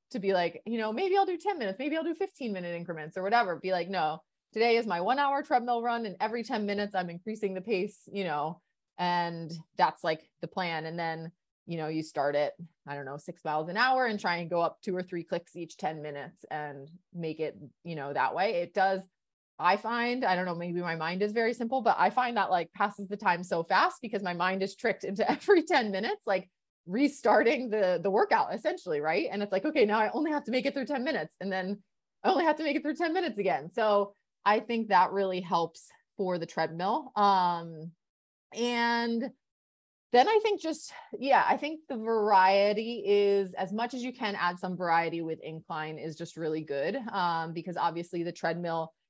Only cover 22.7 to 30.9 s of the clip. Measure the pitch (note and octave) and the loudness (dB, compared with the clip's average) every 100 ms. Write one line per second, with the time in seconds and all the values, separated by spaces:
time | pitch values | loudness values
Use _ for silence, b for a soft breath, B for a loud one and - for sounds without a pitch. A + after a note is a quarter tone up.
22.7 | - G#3 G3+ F#3+ G3+ G3+ F3 F#3 E3+ E3+ | -2 -2 -2 -8 -2 0 0 0 -2 2
23.7 | F#3+ F4 - A3+ G#3 F#3+ F3 F3+ F#3+ G3 | 4 4 0 -6 -4 -4 0 0 0 -2
24.7 | - A#3 - - G3 - D4+ - F#4 E4 | -2 -2 -2 -4 4 6 6 8 6 8
25.7 | D#4+ A3 F#3+ A#3 G#4 - F#3 - _ _ | 4 2 0 -2 -2 0 0 0 _ _
26.7 | _ - G#3 C#4+ - G3+ G#3+ A3+ C#4 B3 | _ -4 2 2 4 4 6 6 2 0
27.7 | G#3+ F#3 F3 F#3+ G3+ G4+ A#3 - G#3 D4+ | 0 2 2 2 2 4 4 2 -2 -4
28.7 | F4+ F#3 D3+ D3+ F3 E4 G3+ G3+ F#3+ D4+ | -4 -2 -2 0 0 -2 -4 -2 -2 0
29.7 | D#4 G#3 A3 A3 A3 D#4 D4 A3 B3+ C4+ | 2 4 4 0 0 -2 -2 -2 -2 -2
30.7 | C#4 C4 | -2 -4